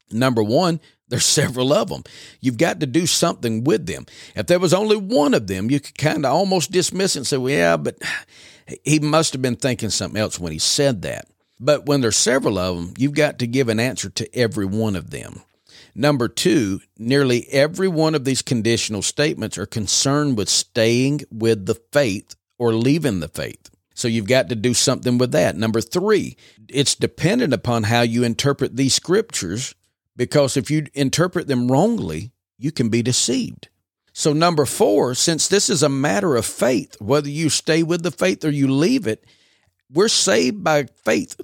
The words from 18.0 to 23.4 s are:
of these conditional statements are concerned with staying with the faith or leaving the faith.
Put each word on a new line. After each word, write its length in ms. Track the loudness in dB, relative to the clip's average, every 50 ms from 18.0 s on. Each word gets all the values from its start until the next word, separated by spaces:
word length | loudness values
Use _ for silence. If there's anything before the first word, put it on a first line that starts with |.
| 2 2 0
of 100 | 0 0
these 160 | -2 -2 -2
conditional 600 | -2 -2 -2 0 2 0 0 0 -2 -4 -4 -4
statements 560 | -4 -4 -2 -2 -2 -2 -2 -4 -8 -8 -6
are 80 | -8 -10
concerned 720 | -6 -6 -6 -4 -2 -2 0 2 2 2 2 2 2 0
with 120 | 0 0 0
staying 720 | -2 -2 -2 -2 _ 2 2 4 4 2 2 0 0 -2 -6 -10
with 360 | -8 -2 2 2 2 2 0
the 120 | -2 -4 -4 _ _ 0
faith 420 | 2 2 2 -2 -4 -8 _ -20 _ _ _ _
or 160 | -2 0 0 2
leaving 480 | 2 2 2 2 2 2 0 -2 -2
the 80 | -4 -6
faith. 400 | -8 -8